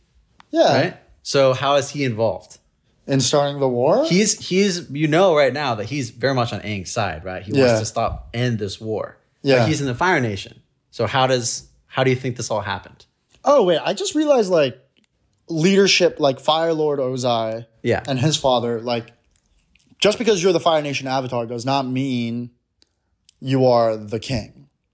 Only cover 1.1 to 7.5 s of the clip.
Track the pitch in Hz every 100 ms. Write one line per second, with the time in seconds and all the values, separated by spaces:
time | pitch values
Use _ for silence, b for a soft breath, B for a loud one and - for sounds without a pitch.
1.1 | _ - 143 135 127 139 143 127 147 135
2.1 | 110 113 87 - - _ _ _ _ -
3.1 | 135 135 147 143 143 135 123 131 214 320
4.1 | 180 208 - - 180 202 175 135 139 151
5.1 | 160 190 151 139 135 143 110 101 147 120
6.1 | - 131 131 120 101 104 101 87 - 98
7.1 | 80 92 92 98